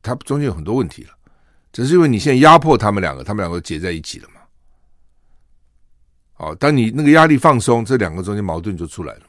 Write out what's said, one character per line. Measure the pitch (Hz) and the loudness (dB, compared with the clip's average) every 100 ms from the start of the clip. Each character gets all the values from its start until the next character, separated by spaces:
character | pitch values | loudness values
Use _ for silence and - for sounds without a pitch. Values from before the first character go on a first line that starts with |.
它 | - | -10
中 | 123 - 143 | -10 -6 -4
间 | 143 | -4
有 | |
很 | 80 | -6
多 | 76 | -6
问 | 120 95 | -4 -4
题 | - | -8
了。 | - _ _ _ _ _ _ | -20 _ _ _ _ _ _
只 | - 131 | -8 0
是 | |
因 | 175 | 2
为 | 160 | 4
你 | 113 | 2
现 | 147 | 0
在 | 131 | 4
压 | 151 165 | 8 6
迫 | 160 123 | 6 2
他 | 107 | 2
们 | 101 | -2
两 | 87 | -4
个， | 67 | -8
他 | - | -10
们 | 104 | -8
两 | 87 | -6
个 | 87 | -8
结 | - 78 | -8 -8
在 | 90 | -8
一 | 82 | -10
起 | 73 - | -12 -18
了 | - | -20
嘛。 | _ _ _ _ _ _ _ _ _ _ _ _ _ _ _ _ _ _ _ _ _ | _ _ _ _ _ _ _ _ _ _ _ _ _ _ _ _ _ _ _ _ _
哦， | 78 82 | -14 -4
当 | 143 | 0
你 | 147 113 | 0 -2
那 | 127 | 0
个 | 147 | 4
压 | 156 160 | 6 6
力 | 143 | 4
放 | 160 127 | 4 2
松， | 110 117 | 2 0
这 | 110 127 | 0 -2
两 | 95 80 | -2 -6
个 | |
中 | 92 | -8
间 | 104 | -6
矛 | 101 82 | -6 -6
盾 | 87 | -8
就 | 90 80 | -10 -10
出 | - | -12
来 | 71 | -14
了 | 53 | -16